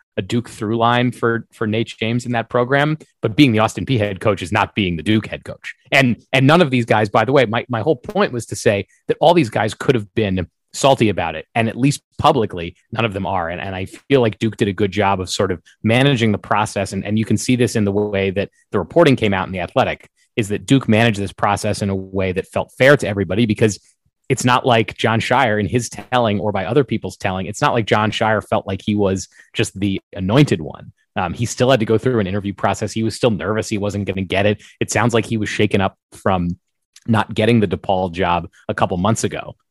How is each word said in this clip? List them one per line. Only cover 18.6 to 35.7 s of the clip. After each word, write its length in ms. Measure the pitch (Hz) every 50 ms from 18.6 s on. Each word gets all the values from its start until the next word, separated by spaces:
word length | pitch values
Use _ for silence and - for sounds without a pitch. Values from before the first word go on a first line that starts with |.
| _ _
the 80 | - 101
reporting 360 | 85 - - 165 170 147 127
came 200 | - 110 101 98
out 100 | 92 90
in 60 | - 92
The 60 | 90
Athletic, 500 | 85 - - 131 107 90 76 - - _ _ _ _ _ _
is 140 | 120 107 98
that 160 | 104 92 98
Duke 240 | - 139 131 - -
managed 300 | 110 107 117 117 101 101
this 120 | 98 92
process 520 | - - 117 104 101 98 - 104 98 - 107
in 80 | 98
a 40 | 98
way 360 | 95 95 95 95 98 95 92
that 160 | 87 87 -
felt 260 | - - 98 - - _
fair 220 | - 127 139 147
to 100 | - -
everybody, 380 | 101 104 101 95 85 92 110 123
because 340 | 107 107 - 117 107 95 - _ _ _ _ _ _ _ _ _ -
it's 140 | 131 - -
not 220 | 127 127 131 -
like 320 | 131 117 113 104 - -
Jon 220 | - - 113 113 113
Scheyer, 400 | - - 123 131 135 113 107 107
in 80 | 101
his 220 | 80 - 123 113 -
telling 500 | - - 101 - 127 123 117 107 101 98
or 120 | 80 107
by 140 | 101 98 90
other 180 | 87 123 147 135
people's 340 | - 117 104 - 92 -
telling, 280 | - - 98 92 92 92
it's 160 | 90 104 -
not 120 | 147 147 -
like 120 | 120 104
Jon 240 | - 117 107 107 107
Scheyer 340 | - - 113 110 110 101 -
felt 220 | - 113 101 -
like 160 | - 98 92
he 140 | - 107 104
was 320 | 104 101 95 95 92 - - _ - _ _ -
just 260 | - 110 - - 95
the 220 | 101 98 95 92 - _ -
anointed 460 | - 92 92 110 143 151 - 107 80
one. 320 | 78 - - - - - - _ _ _ -
Um, 200 | 101 92 87 92
he 100 | 110 120
still 240 | - - - 123 127
had 120 | 135 110
to 40 | 113
go 140 | 110 113 104
through 200 | - 131 127 110
an 60 | 98
interview 280 | 92 98 104 95 101 92
process. 380 | - - 101 98 - 110 104
He 120 | - 113 113
was 120 | 110 -
still 140 | - - 120
nervous. 400 | 104 - - 98 110 110 104 -
He 80 | 113
wasn't 280 | 98 101 104 98 101 98
gonna 180 | 98 92 95 92
get 240 | 85 95 95 101
it. 160 | 104 104 - - - _ -
It 100 | 113 -
sounds 240 | - 107 113 120 117
like 140 | 113 107
he 100 | - 117
was 120 | 107 104 -
shaken 320 | - - 107 101